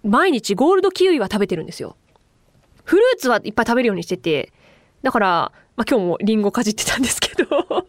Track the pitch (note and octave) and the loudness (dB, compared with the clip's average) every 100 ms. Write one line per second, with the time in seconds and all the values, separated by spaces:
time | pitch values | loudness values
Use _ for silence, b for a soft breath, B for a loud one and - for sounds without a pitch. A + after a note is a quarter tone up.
0 | G#3 A#3+ F#4 C4 - G3 C#4+ F#4+ F#4 - | 0 2 2 0 -2 2 4 4 2 2
1 | F#4 D#4 F#3+ G#3+ G3 E3+ D#3 - A#2+ - | 2 2 0 -2 -2 -4 -6 -12 -14 -14
2 | _ _ _ _ _ _ _ _ - F#4 | _ _ _ _ _ _ _ _ 0 4
3 | B4 A#4+ C4 G#3+ G3+ G#3+ A3+ A#3+ A#3+ F#3 | 4 2 0 0 0 -2 0 2 0 -2
4 | E3+ F3+ E3+ D3 - b b b b _ | -6 -6 -2 -2 -4 b b b b _
5 | - B3 F#3+ E3+ - b b - A3+ B3+ | -2 0 2 0 -2 b b -8 -2 0
6 | F3 E3 G#3 A3 G3+ A#3 G#3+ G#3+ - - | 0 -2 0 0 0 -2 -4 -4 -6 -4
7 | B3 - - - - D4 - - | -4 -2 -4 -4 -2 -2 -2 -6